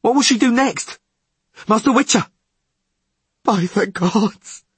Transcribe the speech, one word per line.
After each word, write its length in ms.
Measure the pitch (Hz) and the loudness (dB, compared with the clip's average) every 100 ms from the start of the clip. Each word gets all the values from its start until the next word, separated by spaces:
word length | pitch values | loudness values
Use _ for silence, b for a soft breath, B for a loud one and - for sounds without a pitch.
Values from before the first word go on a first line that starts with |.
What 120 | 214 | 2
will 80 | 262 | 2
she 160 | 262 240 | 2 2
do 120 | 254 | 2
next? 460 | 233 143 - - - _ _ _ _ _ B - | 2 0 -2 -14 -18 _ _ _ _ _ B -2
Master 240 | 214 285 | 0 2
Witcher! 340 | 240 285 220 - _ _ _ _ _ _ _ _ _ _ _ | 0 2 -2 -2 _ _ _ _ _ _ _ _ _ _ _
By 240 | - 208 175 | -2 -2 0
the 200 | - 202 | -2 -4
gods! 760 | 185 175 208 196 - - - _ | -2 -2 0 -2 -4 -20 -20 _